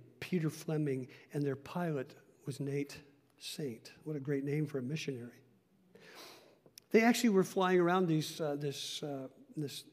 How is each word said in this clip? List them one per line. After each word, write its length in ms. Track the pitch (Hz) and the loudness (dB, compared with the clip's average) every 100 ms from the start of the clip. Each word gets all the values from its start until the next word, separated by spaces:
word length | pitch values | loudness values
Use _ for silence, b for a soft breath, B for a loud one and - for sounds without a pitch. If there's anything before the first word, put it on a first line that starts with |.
| - - | -16 -16
Peter 280 | - 185 156 | -4 0 0
Fleming, 580 | - - 156 147 131 123 B B | -4 -4 0 0 -2 -6 B B
and 100 | 151 | -2
their 140 | 143 135 | -2 -2
pilot 580 | - 180 175 147 127 - - _ | -6 -4 -2 -2 -6 -12 -20 _
was 160 | - 123 | -10 -6
Nate 360 | 139 143 143 - - _ _ _ | -4 -2 -4 -10 -18 _ _ _
Saint. 540 | - - 143 110 - - | -12 -6 -6 -8 -14 -14
What 100 | 156 | -8
a 40 | 151 | -6
great 240 | 135 139 | 0 0
name 200 | 143 147 | 0 0
for 140 | 151 135 | 0 -2
a 20 | |
missionary. 480 | 123 151 - 127 120 - - _ _ _ _ - B B B B B B - - _ | -2 -4 -4 -6 -10 -16 -20 _ _ _ _ -20 B B B B B B -20 -20 _
They 100 | 220 | 6
actually 280 | 233 233 240 | 6 6 6
were 140 | 190 | 6
flying 360 | 185 190 185 185 | 4 2 4 6
around 280 | 170 185 180 | 6 4 4
these, 320 | 156 151 - | 2 0 -4
uh, 160 | 151 147 | -4 -2
this, 440 | 147 135 - - | -4 -6 -8 -8
uh, 240 | 151 135 131 - - 156 | -8 -8 -10 -14 -12 -6
this 260 | 143 - - | -6 -8 -12